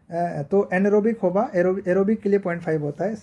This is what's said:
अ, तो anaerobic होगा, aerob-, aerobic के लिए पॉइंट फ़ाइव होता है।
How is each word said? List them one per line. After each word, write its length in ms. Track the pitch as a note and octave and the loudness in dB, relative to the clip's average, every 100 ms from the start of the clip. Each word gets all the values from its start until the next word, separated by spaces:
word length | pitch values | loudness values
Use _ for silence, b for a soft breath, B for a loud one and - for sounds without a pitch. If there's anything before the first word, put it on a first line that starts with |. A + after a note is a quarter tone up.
| - | -10
अ, 320 | E3+ E3+ D#3 | -4 -4 -4
तो 260 | D3 G3 G3+ | 0 0 2
anaerobic 480 | F#3 G3+ G#3+ A3 A3+ | 0 2 2 2 0
होगा, 300 | F#3 F#3+ B3+ | 0 0 0
aerob-, 300 | F3+ F3+ G3 | 2 2 0
aerobic 340 | F#3 F#3+ G3 A3 | 0 2 2 0
के 120 | G3 | 0
लिए 100 | G3+ | 0
पॉइंट 240 | F#3 E3+ | 0 -4
फ़ाइव 200 | E3+ D#3+ | -2 -2
होता 220 | D3 C#3+ | -2 -4
है। 120 | G3 G#3+ | -6 -6